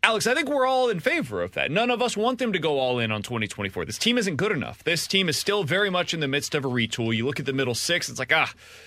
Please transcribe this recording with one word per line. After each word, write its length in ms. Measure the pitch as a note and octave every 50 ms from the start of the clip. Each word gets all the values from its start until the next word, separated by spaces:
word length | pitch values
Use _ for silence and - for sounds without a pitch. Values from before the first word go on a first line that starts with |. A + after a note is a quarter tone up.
| -
Alex, 240 | G#3 A3+ G#3+ -
I 80 | A3 B3
think 140 | D4+ E4 C4
we're 160 | D4 C#4 B3+
all 240 | B3+ C4 B3+ B3+ B3
in 100 | A3 F3
favor 440 | - B3+ D#4+ E4+ A#3+ B2+ G#2+ F#2 F2
of 100 | F2+ -
that. 180 | - - -
None 200 | C#3 F#3+ A#3 A#3+
of 100 | B3 A3+
us 160 | B3 A#3+ -
want 220 | G3+ G#3+ A#3+ C4 B3
them 160 | C4 A#3+ G3
to 40 | F3+
go 200 | - D#3+ D3 C#3
all 200 | C3 B2+ B2+ B2
in 140 | A#2 A2 A2
on 100 | G#2+ G2
twenty 240 | - B2 A#2 A2
twenty-four. 380 | G2+ - - G2+ G2 - F#2 E2
This 140 | D2 - -
team 180 | - A3 A#3+ B3
isn't 180 | A3+ F#3+ F3
good 140 | B2+ F3+ G#3+ G#3+
enough. 300 | D#3 D#2 B1+ A2 - -
This 240 | D#3 E3+ D#3+ -
team 220 | - - G3 F#3+ F3
is 80 | D3
still 260 | - - - G3+ G#3 G3
very 280 | C3+ D3+ F#3+ G#3 G3+
much 240 | F#3 F3+ F3 F3 -
in 60 | E3
the 80 | D3+ C3+
midst 260 | C3+ C#3+ C#3+ - -
of 100 | D3+ C3+
a 40 | C#3
retool. 460 | B2 B2 A#2 A2 - - A#2 A2+ A2+
You 120 | A2 A2+
look 120 | C3+ D3 -
at 60 | C#3+
the 60 | B2 C3+
middle 220 | C3 C3+ B2 A#2+
six, 340 | - - - E3+ F3 - -
it's 100 | B2 A#2
like, 140 | B2+ - D#3
ah, 180 | D#3+ C#3 - - - - - - - -